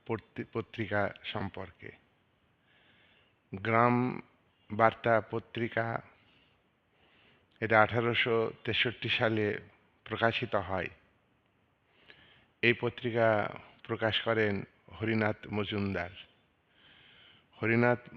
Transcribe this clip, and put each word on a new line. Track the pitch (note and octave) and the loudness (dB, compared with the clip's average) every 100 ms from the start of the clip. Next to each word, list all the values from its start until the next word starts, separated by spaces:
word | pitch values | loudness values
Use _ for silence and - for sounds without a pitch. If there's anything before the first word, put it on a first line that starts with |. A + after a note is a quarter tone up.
| - | -8
পত্রি-, | A2 - - A2 | -8 -6 -14 -8
পত্রিকা | A#2 G#2+ - G2+ G#2 G2 - | -8 -8 -8 -2 0 0 -4
সম্পর্কে। | - G#2+ G2 - F#2+ - - - _ _ _ _ _ _ _ _ _ _ _ _ _ _ _ | -10 -8 -8 -10 -14 -16 -20 -20 _ _ _ _ _ _ _ _ _ _ _ _ _ _ _
গ্রাম | G2 G#2+ A2+ A#2+ B2 B2 - - _ _ _ - | -6 2 4 6 4 0 -4 -12 _ _ _ -8
বার্তা | G#2+ A2+ - A#2+ A2+ G#2 | 2 2 4 2 2 2
পত্রিকা | A2+ - A#2 A#2 - A#2 A#2 - _ _ _ _ _ _ _ _ _ _ _ _ _ _ _ | -8 -8 -6 -4 -2 -4 -6 -10 _ _ _ _ _ _ _ _ _ _ _ _ _ _ _
এটা | A2 A2 | 4 6
আঠারোশো | G#2 A2+ A#2 A#2 B2+ A2+ A2+ - | 6 2 0 0 0 0 0 -4
তেষট্টি | - G#2+ B2 G#2 A#2 | -6 -2 -2 -4 -6
সালে | - A#2 A2 G#2 G2 F#2+ _ _ _ | 0 0 2 0 -4 -10 _ _ _
প্রকাশিত | - A2 A#2 - A2+ | -10 0 0 0 -2
হয়। | G#2 F#2 F#2+ F2 - _ _ _ _ _ _ _ _ _ _ - - - _ _ _ | -2 -2 -4 -6 -10 _ _ _ _ _ _ _ _ _ _ -20 -20 -20 _ _ _
এই | A#2 A#2+ | 2 2
পত্রিকা | A#2+ - B2 A#2 A2+ G#2+ G#2 - - - | -2 -4 -2 2 4 2 -2 -8 -18 -18
প্রকাশ | - A2+ A2 - | -8 -2 0 0
করেন | A2+ A2 G#2+ G2 F#2+ _ - F2 | 0 2 0 -2 -8 _ -20 -6
হরিনাথ | A2 A2 G#2+ G#2+ - | -2 2 0 -2 -6
মজুমদার। | G#2+ G2+ G#2 G2+ F#2+ F2 F#2 - _ _ _ _ _ - - - - - _ _ - | -6 -4 -4 -2 -4 -8 -12 -20 _ _ _ _ _ -20 -20 -20 -20 -20 _ _ -4
হরিনাথ | A2 A#2 B2 A#2+ - | 0 4 4 2 -4